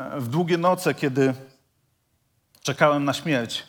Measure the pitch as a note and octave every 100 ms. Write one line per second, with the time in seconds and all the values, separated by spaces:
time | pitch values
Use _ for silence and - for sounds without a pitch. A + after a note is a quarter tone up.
0 | C3 C#3+ A#2 D3 E3+ E3+ F3 F3+ E3 C#3
1 | D3 C3 C3+ B2+ - _ _ _ _ _
2 | _ _ _ _ _ _ - - D#3 D3
3 | C#3+ B2+ E3+ C3+ A2+ -